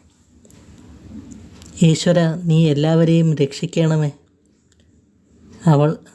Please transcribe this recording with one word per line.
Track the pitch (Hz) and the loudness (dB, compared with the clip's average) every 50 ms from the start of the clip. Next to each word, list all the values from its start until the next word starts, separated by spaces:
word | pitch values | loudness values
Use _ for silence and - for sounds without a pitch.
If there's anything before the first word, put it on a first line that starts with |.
| _ _ _ _ _ _ _ _ _ - - - - - - - - - - - - - - - - - - - - - - - - - - - 170 | _ _ _ _ _ _ _ _ _ -20 -20 -20 -20 -20 -20 -20 -20 -20 -20 -20 -20 -20 -20 -20 -20 -20 -20 -20 -20 -20 -20 -20 -20 -20 -4 0 2
"ഈശ്വര, | 160 156 - - 180 170 175 165 160 160 175 180 | 2 2 2 0 0 0 0 0 0 -2 -4 -4
നീ | 170 156 160 165 156 | 0 2 2 2 2
എല്ലാവരെയും | 143 143 147 160 165 165 165 160 165 165 165 160 156 | 0 0 0 0 2 2 2 2 2 2 2 0 0
രക്ഷിക്കണമേ," | 139 143 139 - - - 165 - 170 165 160 160 156 151 143 139 - _ _ _ _ _ _ _ _ _ _ _ _ _ _ _ _ _ _ _ _ _ _ _ _ - - - - - | 0 -2 -4 -4 -6 -10 -6 -4 -2 -2 0 0 -2 -2 -4 -6 -10 _ _ _ _ _ _ _ _ _ _ _ _ _ _ _ _ _ _ _ _ _ _ _ _ -20 -20 -20 -4 0
അവൾ | 165 147 143 147 151 170 - - - _ | 2 2 4 2 0 -2 -4 -10 -18 _